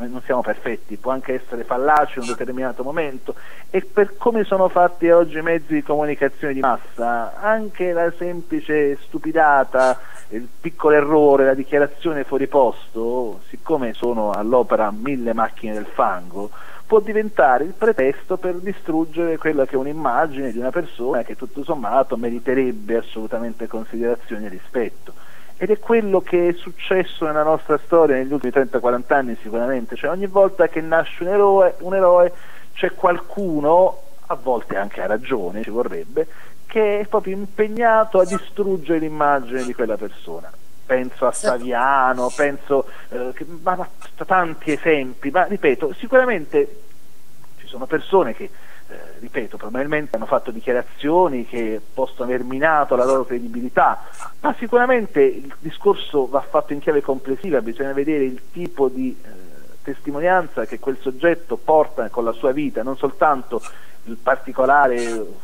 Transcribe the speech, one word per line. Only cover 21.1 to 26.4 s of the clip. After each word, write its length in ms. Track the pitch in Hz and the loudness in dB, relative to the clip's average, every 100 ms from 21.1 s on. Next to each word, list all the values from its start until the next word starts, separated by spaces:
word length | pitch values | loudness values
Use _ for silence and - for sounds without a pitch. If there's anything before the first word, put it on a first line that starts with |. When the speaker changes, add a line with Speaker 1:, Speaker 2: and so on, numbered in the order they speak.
| 127 | -2
Speaker 1:
che 140 | 113 104 | -2 -6
tutto 260 | 120 143 | -8 -6
sommato 540 | 139 151 110 127 131 113 | -4 -4 0 2 2 0
meriterebbe 800 | 120 120 131 131 127 110 104 113 | -2 -4 0 0 0 -2 -2 -2
assolutamente 720 | - 110 110 113 117 110 113 | -2 -6 -6 -4 -6 -6 -6
considerazione 800 | 113 110 113 117 117 - 107 107 | -6 -6 -4 -2 -2 -4 -6 -6
e 20 | |
rispetto. 640 | 92 - 127 101 - - - - - - - | -8 -6 -4 -4 -4 -8 -8 -8 -8 -8 -4
Ed 120 | 185 | 0
è 80 | 208 | 0
quello 440 | - 226 208 185 | 2 2 4 2
che 260 | 180 180 | 2 2